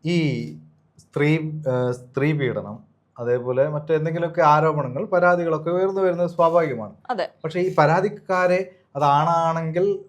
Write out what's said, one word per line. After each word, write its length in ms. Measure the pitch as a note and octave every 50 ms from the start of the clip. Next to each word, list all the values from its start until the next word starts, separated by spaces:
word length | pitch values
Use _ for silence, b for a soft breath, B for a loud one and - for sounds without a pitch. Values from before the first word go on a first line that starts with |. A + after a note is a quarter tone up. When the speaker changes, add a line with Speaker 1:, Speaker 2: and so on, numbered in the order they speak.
| _
Speaker 1:
ഈ 400 | D#3 F3 E3+ D#3+ D3 B2 A#2 A#2 - - - - - _ _ _ _ _ _
സ്ത്രീ, 380 | - _ _ C#3+ D3 D3 D#3 D#3+ D#3
ഏഹ്, 480 | D#3 D3+ D#3 D3+ C3 B2+ B2 B2+ B2
സ്ത്രീ 400 | B2 B2+ - - - C3+ C3+ D3+
പീഡനം, 480 | D#3 D3 C3+ B2 A2 G#2 F#2+ G2+ G#2+ A#2 - _ _ _ _ _ _ -
അതേപോലെ 500 | A#2+ A#2+ A#2+ B2 A#2+ B2 B2+ B2+ C#3 D3+
മറ്റെന്തെങ്കിലുമൊക്കെ 720 | D3+ D3 D3+ D#3 D#3+ D#3 D#3 E3 D#3+ E3+ E3+ E3 E3 F3
ആരോപണങ്ങൾ, 640 | E3 D3+ D3 D#3 D#3 D#3+ D3+ D3+ C#3 B2+ B2 C#3+ G#3
പരാതികളൊക്കെ 640 | - F#3 F3 F3 F3 F3+ F3 E3+ E3 D#3+ D#3 D3+ E3+
ഉയർന്നു 320 | F3 F3+ F#3 G3 F#3+ F#3+
വരുന്നത് 280 | F#3+ F#3 F3 E3+ F3 E3
സ്വാഭാവികമാണ്. 640 | E3+ - E3+ E3 E3 F3 E3 D3 B2+ A2+ G#2+ G#2 - _ _ -
Speaker 2:
അതെ. 200 | B3+ G3 E3 - _ _ -
Speaker 1:
പക്ഷേ 160 | D#3 D#3 F3+
ഈ 160 | F3+ F#3 D#3
പരാതിക്കാരെ, 960 | - D3+ D3 E3 F3+ F#3 G#3 - - - - F#3 F3+ F3+ F3+ F3+ F#3 F#3+ B B B B B _
അത് 80 | C#3+ D3
ആണാണെങ്കിൽ 960 | C#3+ C#3+ C#3+ D#3 E3 E3+ E3 E3 E3 D#3+ E3 E3 D#3+ D#3+ F3 F#3 G3+ G3+ - -